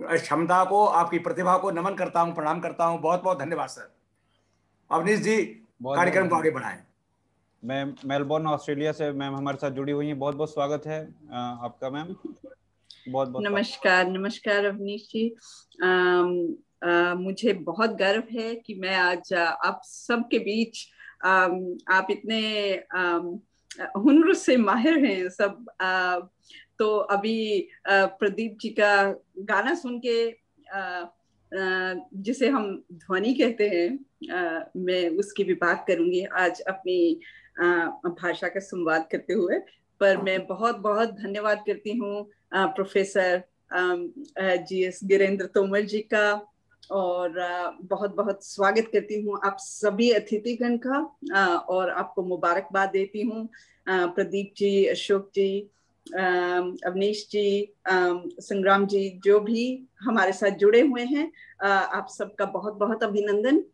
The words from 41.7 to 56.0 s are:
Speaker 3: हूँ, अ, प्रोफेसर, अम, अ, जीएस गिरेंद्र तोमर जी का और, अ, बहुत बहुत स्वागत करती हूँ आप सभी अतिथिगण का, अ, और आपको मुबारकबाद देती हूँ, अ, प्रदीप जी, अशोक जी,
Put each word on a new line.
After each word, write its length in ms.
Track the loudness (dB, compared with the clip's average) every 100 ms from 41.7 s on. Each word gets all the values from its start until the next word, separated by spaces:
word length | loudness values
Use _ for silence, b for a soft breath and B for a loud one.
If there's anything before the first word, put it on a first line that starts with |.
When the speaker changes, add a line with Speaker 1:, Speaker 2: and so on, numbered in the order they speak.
| -4 -4 -4
Speaker 3:
हूँ, 320 | -4 -6 -10 b -4
अ, 140 | 0 0
प्रोफेसर, 760 | -2 -2 0 2 2 2 0 -2 _ -8
अम, 360 | -2 0 -2 -6 -12 -12 -4
अ, 180 | 0 0
जीएस 440 | 0 -2 -2 -2
गिरेंद्र 420 | 2 4 4 0 0
तोमर 340 | 0 2 0
जी 180 | 0 -4
का 540 | -2 2 2 0 -4 _ _ _ -6
और, 480 | -2 0 0 -2 -2
अ, 380 | -4 -4 -6 -8
बहुत 340 | -6 -4 -2 -2
बहुत 280 | -4 -4
स्वागत 460 | -8 0 2 2 2
करती 300 | 0 -2 -4
हूँ 180 | -4 -2
आप 120 | -2 -4
सभी 520 | -8 -4 0 2 4
अतिथिगण 640 | 4 2 -2 -2 -2 0 0
का, 400 | -2 -2 -4 -8 -2
अ, 300 | 2 2 2 0
और 220 | 0 0
आपको 320 | -2 -4 -4
मुबारकबाद 680 | -4 -2 0 0 -2 -2 0
देती 340 | 0 -2 -4
हूँ, 240 | -4 -4 -8 b b b -2
अ, 180 | 0 0
प्रदीप 460 | -2 -2 -2 -6 -2
जी, 300 | 2 4 2
अशोक 440 | 2 0 0 0
जी, 360 | 0 0 0 -6 _ _ _